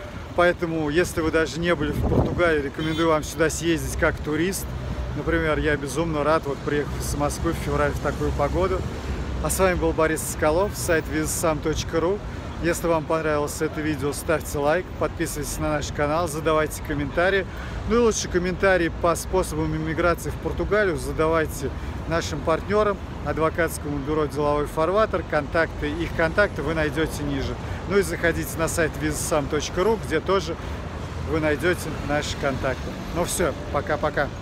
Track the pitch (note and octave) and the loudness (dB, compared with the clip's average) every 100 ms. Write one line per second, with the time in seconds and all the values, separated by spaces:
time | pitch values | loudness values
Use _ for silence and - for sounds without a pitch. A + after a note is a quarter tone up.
0 | - - - - F3 E3+ E3+ E3 D3+ D3+ | -10 -12 -6 4 4 4 0 0 0 2
1 | F3 - D#3+ D#3+ D#3 D3 E3+ E3 D3 D3 | 0 0 0 2 0 0 0 2 0 0
2 | - - - - E3+ D#3 C#3 C3+ D#3 D#3+ | 2 2 2 2 2 2 0 -2 -2 2
3 | E3 D#3 - D3 D#3+ - E3 D#3+ C3 - | 4 4 2 0 0 2 0 0 0 0
4 | E3 - - D3+ F3 F#3+ - - - - | 0 0 -2 0 0 -2 -6 -6 -6 -4
5 | - C#3 D3 E3 D#3+ D3 D3 C#3+ C#3+ C3 | -4 -4 0 2 2 2 2 0 0 -2
6 | E3+ D#3 C#3+ D#3+ C#3 C3+ D3+ D3 C#3 C3 | 0 2 4 2 2 -4 -2 0 0 -2
7 | - C#3+ D3 C3+ E3 D#3 D3 C#3+ C#3+ C#3 | -4 0 0 0 -2 -2 0 2 2 2
8 | D3+ C3 D3 C3+ C#3+ D3+ F#3 F3+ - - | -2 0 0 0 0 2 2 0 -4 -6
9 | - - - - D#3 - F#3 E3+ D#3+ D#3+ | -6 -6 -4 -4 -2 2 4 4 2 4
10 | D#3+ D#3 - - D#3 D#3+ G3+ - - D#3+ | 2 2 -2 0 2 4 2 0 2 2
11 | D#3 D3 D3+ - E3+ D3+ D#3+ D3 - E3 | 2 -2 -2 0 0 0 0 -2 0 0
12 | E3 G3+ - - - - D#3+ D#3+ E3+ E3 | 2 0 -4 -8 -8 -4 0 0 2 2
13 | D3+ D#3+ D#3 D3 D3 - D#3 D#3 D3+ D3 | 2 0 2 0 0 -2 -2 -2 -2 0
14 | C#3+ C3+ - D3+ - D3+ C#3+ E3 F3+ - | -2 -2 0 0 0 0 2 2 0 -2
15 | D#3+ - D#3+ D3+ C3+ - D#3 D3+ C3 - | -2 -2 -4 -4 -6 -2 -2 -2 -2 -2
16 | D3 D#3 F3 D3 D#3+ D#3 D3+ - - D3 | 0 2 0 -2 2 2 2 -2 -4 -2
17 | C#3+ E3+ F3+ G3 F#3 - - - - A3+ | -2 2 2 2 0 -6 -8 -6 0 4
18 | A#3 G3+ F#3+ F3+ F3+ F3 G3 F#3 E3 - | 4 2 0 0 0 2 4 4 2 2
19 | F3 E3 - F#3+ F3+ D#3 D#3 D#3 D#3 D#3+ | 2 2 0 0 0 0 -2 -2 -2 0
20 | E3+ E3 D#3 - D#3+ D3 E3+ G3+ G3+ D3 | 2 2 -2 -4 -4 -2 0 2 2 0
21 | B2+ D3 D#3+ E3 D#3 - C#3 - - - | -2 0 2 2 0 -2 -6 -6 -8 -8
22 | - E3 - D#3 E3 D#3+ - G#3 G#3 F#3+ | -2 -2 -2 -4 0 0 2 2 2 0
23 | - - C#3+ D3 D#3+ D#3 D#3+ - D3+ C#3+ | -6 -6 -4 0 0 2 -2 -2 -4 -4
24 | C3+ D#3 D3+ C3+ D3 D3 C#3+ - D#3+ G3 | -2 0 0 0 2 2 0 0 2 4
25 | G#3+ F3+ D#3 D3+ C#3 E3+ D#3+ - D3 D#3 | 2 0 0 -2 0 0 0 0 -4 -4
26 | D#3 - E3 E3 G3+ - C#3+ D#3+ D3+ C#3 | -4 0 0 4 2 2 -2 0 0 0
27 | D3+ - D3 C#3 B2+ B2+ - - - G3 | -2 -2 -2 -2 -2 -4 -6 -6 0 2
28 | E3 D#3+ E3 D#3+ D3+ - D#3+ - D#3 C#3 | 2 2 0 0 -2 -2 -2 0 0 0
29 | D3+ D3 - D#3+ C#3 D3+ C#3 - F#3+ A3 | -2 -2 0 0 0 -2 -2 0 2 2
30 | C3+ D3+ - G3 E3 D#3+ - - - - | 0 -2 2 0 0 -6 -6 -8 -8 -8
31 | - - - D#3 D#3 D3 D#3+ F3 D#3 A#2 | -8 -6 -2 0 2 2 2 0 -2 -4
32 | C#3 D3 - - D3 C3 C#3 B2+ - - | -2 -2 -2 -2 -2 0 -2 -2 -6 -8
33 | - D#3+ F3 - E3 A#2+ - C#3+ C#3 D3+ | -6 -2 -2 0 0 0 -4 -4 -2 0
34 | D3+ C#3+ C3+ - | 0 0 -2 -2